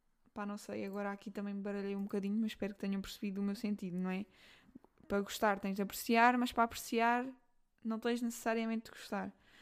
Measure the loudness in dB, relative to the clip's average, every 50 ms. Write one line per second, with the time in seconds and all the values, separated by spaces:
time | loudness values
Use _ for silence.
0 | _ _ _ _ _ _ -10 -6 -6 -6 -6 -6 -8 -6 -6 -4 -4 -4 -4 -4
1 | -4 -4 -4 -6 -8 -10 -6 -6 -4 -4 -4 -4 -4 -4 -2 -2 -2 -2 -2 -2
2 | -2 -2 -2 0 0 0 0 2 0 0 -2 -2 -4 -6 -4 -4 -2 -2 -2 -2
3 | -2 -6 -8 -6 -4 -4 -2 0 0 -2 -2 -2 -2 -2 -2 -2 -4 -4 -2 -2
4 | 0 0 0 -2 -4 -6 -12 -20 -20 -20 -20 -20 -20 -20 -20 -20 _ -20 _ _
5 | -4 0 0 0 0 0 0 2 4 4 4 2 0 -2 -2 0 -2 -2 -4 -4
6 | 0 4 6 8 8 8 8 6 2 2 2 2 2 2 2 -4 -6 -2 0 2
7 | 4 4 4 2 0 -2 -8 -12 _ _ _ _ _ _ _ _ -4 -4 -2 0
8 | 0 0 0 0 0 -2 -4 -2 -2 0 0 2 0 0 -2 -2 -4 -6 -12 -14
9 | -8 -6 -4 -4 -4 -4 -8 _ _ -20 -20 -20